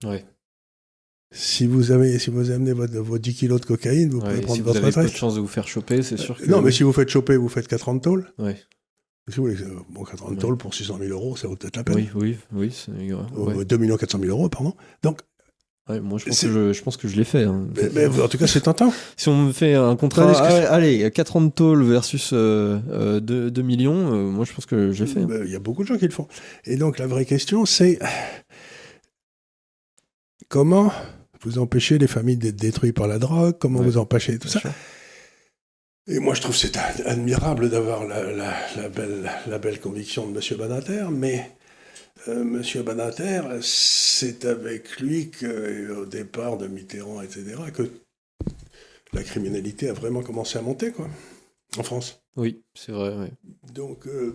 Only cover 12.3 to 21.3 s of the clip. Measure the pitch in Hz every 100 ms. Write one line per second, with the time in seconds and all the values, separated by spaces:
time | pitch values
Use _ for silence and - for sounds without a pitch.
12.3 | 117 - 101 110 120 - 104 95 95 107
13.3 | 117 101 98 98 117 110 110 110 101 95
14.3 | 110 175 - 147 - - _ 156 156 -
15.3 | _ _ _ _ _ - 110 101 104 -
16.3 | - 117 110 101 98 131 - 107 101 110
17.3 | 143 104 95 95 101 104 151 147 131 120
18.3 | 131 156 139 160 156 240 - - - 151
19.3 | 143 143 127 156 139 120 120 143 170 151
20.3 | 151 160 175 160 165 156 113 107 - 156